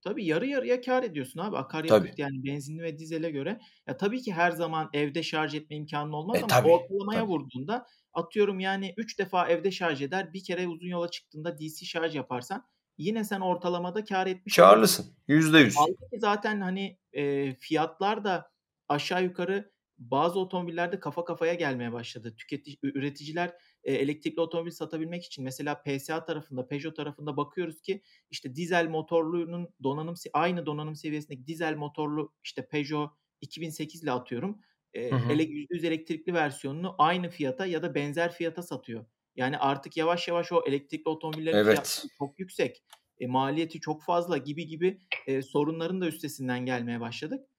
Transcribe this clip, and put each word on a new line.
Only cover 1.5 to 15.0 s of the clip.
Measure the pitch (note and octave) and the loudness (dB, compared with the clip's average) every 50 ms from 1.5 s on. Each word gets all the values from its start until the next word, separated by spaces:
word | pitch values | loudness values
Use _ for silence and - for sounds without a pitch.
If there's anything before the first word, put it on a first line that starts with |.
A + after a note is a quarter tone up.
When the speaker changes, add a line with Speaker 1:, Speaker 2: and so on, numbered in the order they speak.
| G3 - | -2 -4
Speaker 1:
Akaryakıt | - - - D#3 D#3 D#3+ A#2 G#2+ F#2 - | -4 -4 -4 -4 4 8 8 6 6 4
Speaker 2:
Tabii. | - - | -4 -4
Speaker 1:
yani | D3 C#3 C#3 C3+ C3 | -4 -4 -4 -4 -4
benzinli | C#3 C#3+ D3 C#3 C#3 D#3 D#3+ E3+ | -4 -6 -6 -6 -8 -10 -6 -6
ve | E3 D#3 D3 | -6 -8 -8
dizele | D#3+ D#3+ E3 D#3+ D#3+ E3 | -8 -6 -6 -4 -4 -2
göre. | D3+ C#3+ C3+ E3 G#3+ - - - _ _ _ - | -4 -4 -4 -4 -4 -6 -10 -20 _ _ _ -10
Ya, | - - | -6 -2
tabii | F#3+ G#3 A3 B3+ | -2 0 0 -2
ki | B3+ A3 F#3+ | -4 -4 0
her | D#3+ F3 F3 | 4 4 4
zaman | E3+ D#3+ E3+ D#3+ D#3+ D#3+ D#3 - - | 4 2 -2 -2 -2 -2 -4 -2 0
evde | D3 D3 D3 C#3 E3 D#3+ | 0 0 0 0 -4 -4
şarj | - - D#3 D#3 D3+ C#3+ | -2 0 0 -2 0 -2
etme | D3+ D3+ _ D3 | -6 -8 _ -10
imkânın | D3+ D3+ D3+ - D3 D3 D3+ | -10 -10 -6 -4 -4 -4 -4
olmaz | D3+ D3+ D#3 F3+ A#3 - | -6 -6 -4 0 0 0
Speaker 2:
E, | - | 2
Speaker 1:
ama | A3 - B2 | 6 6 6
Speaker 2:
tabii, | |
Speaker 1:
ortalamaya | B2+ D#3 E3+ F3 E3+ - F#3+ G3+ G3 G3 G#3+ A3+ | 8 8 8 8 6 0 -4 -2 -2 0 0 -2
Speaker 2:
tabii. | A3+ G#3 | 0 0
Speaker 1:
vurduğunda | F3+ D3+ C3+ C3 - B2 C3+ D3+ A3 B3 - _ _ _ _ _ _ | 0 -2 -2 -4 -8 -10 -6 -4 -4 -4 -6 _ _ _ _ _ _
atıyorum | E3 E3+ E3+ - A3 G#3 G3 G3 F#3 | -6 -6 -4 2 2 2 2 2 -2
yani | F#3 F#3+ G3 G3 G3 F#3+ F3 - | -2 -2 -2 -2 -4 -6 -6 -8
üç | A3+ A3 - - | -8 -8 -4 -6
defa | G3 F#3 - F#3 F3 - | -4 0 2 2 4 4
evde | E3+ E3+ - G3 | 2 2 2 -2
şarj | F#3 - F#3 E3 D#3 C3+ | -2 0 0 0 0 0
eder, | C#3+ C#3 D#3+ F#3+ F#3+ E3 D#3+ | -2 -2 -2 -2 -4 -4 -8
bir | F#3+ F#3 | -12 -6
kere | - F3+ E3+ F3+ F3 | -4 -2 -2 -2 -4
uzun | E3+ D#3+ F3 F3+ | -4 -6 -6 -6
yola | F3+ F3 E3+ E3+ | -2 -2 -2 -4
çıktığında | - - _ _ _ D3+ D#3 E3+ E3+ D3+ | -6 -10 _ _ _ -8 -6 -6 -6 -6
D | D#3 D#3 | -8 -10
C | D#3 - F3+ | -10 -12 -12
şarj | F3+ - E3+ E3 E3 D3+ | -6 -4 -2 -2 0 -2
yaparsan | D3 B2+ - B2+ B2 A#2+ - G3 A3+ - _ _ _ _ _ _ - | -2 -6 -4 -6 -6 -4 -6 -8 -8 -8 _ _ _ _ _ _ -6
yine | D#3 F3+ A3 A3+ G#3+ | -4 -2 -2 -2 -2
sen | G#3 G#3 F#3+ | -2 -2 -2
ortalamada | F#3+ F#3 F3+ F3 F3+ F3+ F3 F3 F3 F3+ F3 G#3+ G#3+ | 0 0 0 0 0 -2 -2 0 -2 -2 -4 -4 -4
kâr | - G3 F#3+ F#3+ F#3+ | -2 0 0 0 0
etmiş | F#3+ F#3 _ G#3 - - | -2 -4 _ 0 10 12
oluyorsun. | F3 F#3+ G3+ A3 A3 F#3+ - - | 12 12 12 12 10 6 6 4